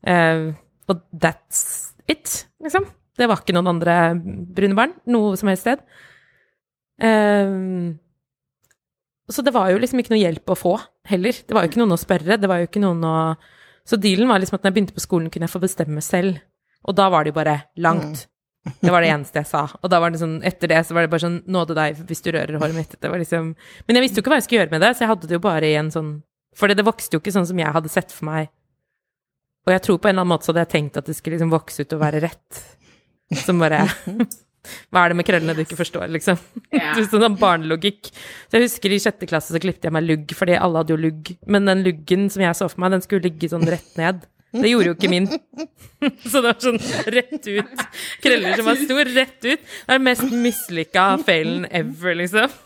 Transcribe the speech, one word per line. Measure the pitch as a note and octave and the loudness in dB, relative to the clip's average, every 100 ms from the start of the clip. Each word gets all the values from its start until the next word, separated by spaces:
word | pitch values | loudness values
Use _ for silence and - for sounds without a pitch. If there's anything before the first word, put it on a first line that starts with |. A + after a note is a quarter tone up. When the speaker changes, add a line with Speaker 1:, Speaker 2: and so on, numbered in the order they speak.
Speaker 1:
Eh, | - F3+ E3 D#3+ D#3+ D3+ _ _ - | 2 2 4 2 -4 -8 _ _ -4
og | F#3 _ E3 | -4 _ -2
that's | D#3+ D#3+ _ - - - - _ - | -2 -2 _ -6 -6 -8 -12 _ -6
it, | D4+ - - - _ | -4 -4 -10 -10 _
liksom. | D#4 F#4 G4 - _ - | -2 -2 -2 -10 _ 0
Det | A#3+ | 2
var | G3+ | 2
ikke | - F3 | 2 0
noen | F3+ | 2
andre | E3+ E3+ E3+ E3 E3+ | 2 2 4 4 0
brune | E3+ F#3+ F3+ F#3 G3 G3 | -6 -10 -8 0 2 2
barn, | B3+ F4+ - | 0 -2 -2
noe | A#3+ G#3 F#3+ | 2 2 0
som | G#3 | 0
helst | F#3 | 0
sted. | - C#4 _ - - _ _ _ _ _ _ _ _ _ | 0 -2 _ -20 -20 _ _ _ _ _ _ _ _ _
Ehm, | A3+ A3 G#3 G#3 G3 F#3+ F#3 F#3 F3 D#3+ _ _ _ _ _ _ _ _ _ _ _ _ _ | 2 4 4 4 2 -2 -4 -4 -6 -8 _ _ _ _ _ _ _ _ _ _ _ _ _
så | A#3 | -2
det | C4 A#3+ | 0 2
var | F#3+ | 2
jo | F#3+ | 2
liksom | A#3+ B3+ | 2 -2
ikke | A#3+ | 0
noe | A3 | 2
hjelp | F#3 D#3+ - | 2 0 -4
å | F#3 | -2
få | F3+ G3+ - _ - | 0 -2 -4 _ -4
heller. | F#3+ F#3 - - | 0 0 -2 0
Det | A3 | 0
var | E3+ | 2
jo | |
ikke | A3+ | 2
noen | A3+ E3+ | 2 2
å | |
spørre, | - F3+ D#3 G#3+ | 0 -2 2 0
det | G3+ | 2
var | F3+ | 0
jo | F3 | -2
ikke | G#3 | 0
noen | G3+ E3+ E3 | 0 0 0
å... | D#3+ D#3+ D#3+ _ _ - _ - | 0 0 -4 _ _ -20 _ -4
Så | G#3+ | 0
dealen | G#3 F#3+ B3 | 2 2 4
var | G#3 | 2
liksom | F#3 F#3+ | 2 0
at | G3 | 2
når | |
jeg | F#3+ | 2
begynte | F#3+ - | 0 -4
på | - | -2
skolen, | F3+ E3 | -2 -2
kunne | E3+ E3 | -4 -6
jeg | F#3 | -2
få | |
bestemme | F3+ - D3+ D3+ | -4 -2 -4 -4
selv. | - F#3 F#3+ D#3+ _ _ _ _ - | -2 0 0 -2 _ _ _ _ -4
Og | F#3+ | 2
da | G3 | 4
var | F3 | 4
det | D3+ | 0
jo | D3+ | 0
bare | D#3 D3 - - | 0 -2 -4 -2
langt. | E3+ E3 D3+ D3+ - | 0 0 -2 -10 -14
Speaker 2:
Mm. | _ _ _ - - | _ _ _ -16 0
Speaker 1:
Det | F3 | 2
var | F3+ | 4
det | E3 | 4
eneste | D3 C#3 D#3 | 0 -2 -6
jeg | D3 | -2
sa. | - D3 - | -2 -4 -4
Og | F#3 | 2
da | F3 | 2
var | E3+ | 2
det | E3 | 0
sånn, | E3 D#3+ - | -4 -2 -4
etter | F3+ E3+ | -4 -2
det | D#3+ E3 | 0 0
så | |
var | E3+ E3 | 0 0
det | |
bare | E3 | 0
sånn, | E3+ E3+ - | -2 -4 -4
«Nåde | F#3 E3 D#3 | -4 -2 -2
deg | D3+ D3 E3 | -2 -4 -10
hvis | E3 | -8
du | - D#3+ | -4 -4
rører | D3 D3+ | -4 -4
håret | D#3 E3 | -4 -4
mitt.» | D#3+ - | -8 -8
Det | D3+ | -6
var | F3+ | -4
liksom, | E3 E3+ D#3+ D#3+ - - - | -2 -4 -4 -10 -18 -20 2
men | A#3+ | 2
jeg | B3+ | 4
visste | G3 | 0
jo | A#3 | 2
ikke | |
hva | D4 | 2
jeg | - | 2
skulle | A#3 E3 | 2 2
gjøre | D#3+ | 4
med | G3 | 2
det, | |
så | B3 A3+ | 2 0
jeg | |
hadde | A3 E3 | 0 -2
det | E3+ | -2
jo | G3 | 0
bare | D#3+ D#3 | 2 2
i | D3+ | 2
en | D#3 | 0
sånn, | D#3+ D#3 D3+ - _ _ - | -4 -6 -10 -14 _ _ 0
for | G#3 | 2
det, | G3+ | 4
det | G#3 | 2
vokste | A3 - E3 | 0 -4 -4
jo | |
ikke | G#3 | -2
sånn | G3 E3+ | 0 0
som | F3+ | 0
jeg | D#3 | 0
hadde | D3+ D#3 | 0 0
sett | - - | -4 -4
for | - D#3 | -10 -6
meg. | D#3 D3+ _ _ _ _ _ _ _ _ _ _ _ - | -6 -6 _ _ _ _ _ _ _ _ _ _ _ 0
Og | |
jeg | F#3 F#3 | 0 2
tror | F#3 | 2
på | G#3+ | 4
en | |
eller | F#3+ F3+ | 2 2
annen | E3 | 0
måte | - | 0
så | |
hadde | E3 E3 | 0 0
jeg | D#3+ | 0
tenkt | D3 D3 | -2 -6
at | C#3 | -8
det | D#3 | -8
skulle | - E3 | -6 -2
liksom | E3 | 0
vokse | D#3+ - - D3 | 0 -2 -10 -6
ut | D#3 | -2
og | |
være | D3+ D3+ | 0 0
rett. | D#3+ - _ - - _ _ _ _ _ _ D#3 - | -4 -6 _ -20 -20 _ _ _ _ _ _ -6 0
Som | F3 | 0
bare, | D#3+ D3+ D3+ - - G#3 A3+ | 2 2 0 -2 -10 -4 -4
<laughs> | - _ _ - - - | -4 _ _ -20 -20 -2
«Hva | F#3 F3 | 2 2
er | |
det | F3 | 2
med | F3 | 2
krøllene | F3+ D#3+ D#3+ | 2 0 -4
du | |
ikke | D#3 E3 | -6 -6
forstår, | F3 - - | -8 -6 -6
liksom?» | D#3+ - F3 - - _ | -4 0 -2 -2 -20 _
Speaker 3:
Ja. | D4 - | -2 0
Speaker 1:
<laughs> | A3+ | -2
Du, | G#3+ | 2
sånn | G#3+ A3+ G3+ | 4 2 4
barnelogikk. | G#3 E3+ D#3+ D#3+ G3 G3+ - - - - - | 2 2 0 -2 -2 -4 -18 -18 -20 -20 0
Så | A3+ | 2
jeg | A#3+ | 2
husker | - G3 | 0 0
i | G3+ | 0
sjette | G#3 - F3 | 0 -4 -4
klasse | E3 - E3 | -4 -2 -4
så | |
klippte | F3+ E3 E3+ | -4 -4 -2
jeg | D#3+ | -2
meg | E3 | 0
lugg, | D#3 D3+ - | -2 -2 -4
fordi | F#3 F3 | 2 2
alle | F#3 D#3+ | 2 0
hadde | D#3+ | 0
jo | D#3 | 0
lugg. | D#3+ D#3 D#3 F3+ - | 0 -4 -14 -16 0
Men | G3+ G3+ | 2 4
den | F#3+ F#3 | 2 2
luggen | D#3+ D3+ F#3 G3 | -2 0 0 0
som | G3 F#3 | 0 0
jeg | E3+ | 0
så | F3+ | -4
for | - | -2
meg, | F#3 | 0
den | F#3+ F3+ | 0 0
skulle | G3 F3+ | -2 -2
ligge | D#3+ D#3+ | -4 -6
sånn | E3+ D#3+ | 0 0
rett | E3 - - | 0 -6 -4
ned. | E3 F#3 - _ _ | -2 -2 -10 _ _
Det | A3+ G#3 | -2 2
gjorde | A#3+ F3 | 4 2
jo | E3+ | 2
ikke | F#3+ | 0
min. | F3+ G3 D4+ _ B3 D#4+ _ | 2 0 -4 _ -14 -14 _
<laughs> | - _ C#4+ - A#3+ | -20 _ -4 -4 -2
Så | C4+ | 0
det | A#3 | 0
var | A3+ | 0
sånn | B3+ A#3 - - - A#3+ | 0 -2 -4 -4 0 -2
rett | B3 D4+ G#3+ | -2 -8 -6
ut. | G3+ G3+ B3+ - - - - | -4 -4 -6 -8 -10 -14 -2
Krøller | C#4 A#3+ F#3 F#3 | 2 2 2 0
som | A3 | 0
var | C4 | 0
stor, | D4 C4 C#4+ B3+ | 0 0 2 0
rett | C4 - A#3 | -2 -4 -4
ut. | D4+ | -4
Det | - - - | -6 -18 0
er | |
den | C4 C4 | 2 2
mest | B3 C4 A#3+ | 0 0 0
mislykka | A#3+ A3+ - E3+ D#3+ F#3+ F#3+ F#3+ | 0 -2 -6 -6 -2 2 4 2
feilen | - E3+ D#3+ E3+ F3+ | 2 0 0 -4 -4
ever, | F3 D#3 D#3 F3+ E3+ | -4 -4 -4 -4 -2
liksom. | F3 G#3 B3 - | 0 0 0 -4